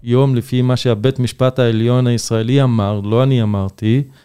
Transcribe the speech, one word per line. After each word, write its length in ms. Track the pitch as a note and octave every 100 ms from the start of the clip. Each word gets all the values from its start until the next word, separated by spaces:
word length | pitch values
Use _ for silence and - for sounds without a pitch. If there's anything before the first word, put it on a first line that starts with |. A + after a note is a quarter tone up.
יום, 320 | A#2+ B2 C#3
לפי 280 | B2 - B2+
מה 140 | B2+ B2+
שהבית 420 | B2+ G#2+ B2 C3
משפט 400 | B2 - C3 B2+
העליון 480 | A#2+ A2+ A2+ B2 B2
הישראלי 560 | A#2+ - A2+ A2+ C3+
אמר, 380 | C3+ A2+ G2+ G#2
לא 180 | G2+ A2+
אני 200 | C3+ B2+
אמרתי, 600 | A2 G2 F#2+ - A2 B2 C#3 -